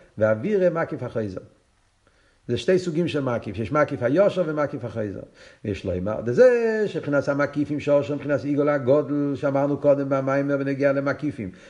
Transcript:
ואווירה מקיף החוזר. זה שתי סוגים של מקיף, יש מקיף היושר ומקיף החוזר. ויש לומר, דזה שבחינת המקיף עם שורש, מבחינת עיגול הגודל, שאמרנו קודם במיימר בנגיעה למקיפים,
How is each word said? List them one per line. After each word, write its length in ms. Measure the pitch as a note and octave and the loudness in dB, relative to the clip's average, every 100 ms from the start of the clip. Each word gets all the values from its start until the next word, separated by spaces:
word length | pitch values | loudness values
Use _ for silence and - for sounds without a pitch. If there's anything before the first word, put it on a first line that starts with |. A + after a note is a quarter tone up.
| - - | -18 0
ואווירה 520 | G#2+ A2 D3 G#3 F3+ | 2 2 0 2 2
מקיף 340 | E3 D#3+ C#3+ | 2 -2 -6
החוזר. 380 | B2 A#2+ G#2+ F2+ - _ _ _ _ _ _ _ _ _ - | -6 -4 -6 -8 -14 _ _ _ _ _ _ _ _ _ -6
זה 80 | A#2+ | -2
שתי 220 | - F#3 | 2 2
סוגים 280 | F3+ D#3 F3 | 0 -2 -2
של 120 | D3 | -2
מקיף, 400 | C3+ A#2 A2 F#2+ | -2 -2 -4 -6
יש 120 | A2+ | -2
מקיף 320 | D3+ D3 C#3 | 0 0 0
היושר 400 | A#2+ D3 G3+ F3+ E3 | 0 2 2 2 -2
ומקיף 400 | D3+ C#3+ C#3 A2+ | -2 -4 -4 -8
החוזר. 340 | G#2 G#2+ F#2 - _ - - A2 | -6 -6 -8 -14 _ -20 -10 -6
ויש 200 | F#2+ G2 | -4 -4
לומר, 360 | F#2 F#2 A2 | -4 -4 -4
דזה 600 | A2+ B2 B3+ A#3+ A3+ A3 G#3 | 0 6 6 6 2 0 -2
שבחינת 420 | E3 C3+ C#3+ C#3 | -4 0 0 2
המקיף 420 | C#3 C#3+ D3 D3 | 0 0 -2 -4
עם 80 | D3 | -2
שורש, 320 | C#3 C#3+ C#3 | 2 2 2
מבחינת 320 | C#3+ C#3 C#3+ | -4 -2 -2
עיגול 260 | C3 C#3+ C#3+ | 0 0 2
הגודל, 680 | D3 B2 D3 C3 D3 C#3+ C#3 | 2 4 2 2 -2 -2 -2
שאמרנו 420 | D3 C#3 C#3+ C#3+ | 0 0 0 2
קודם 320 | C#3+ C#3 C#3 | 4 2 2
במיימר 480 | C#3 C3+ C#3 C#3 C#3 | 0 0 0 0 -2
בנגיעה 360 | C#3 C#3 C#3 | -2 0 2
למקיפים, 580 | C#3 C#3 C3+ D3+ - G2+ - - | 2 0 -2 -4 -6 -8 -12 -20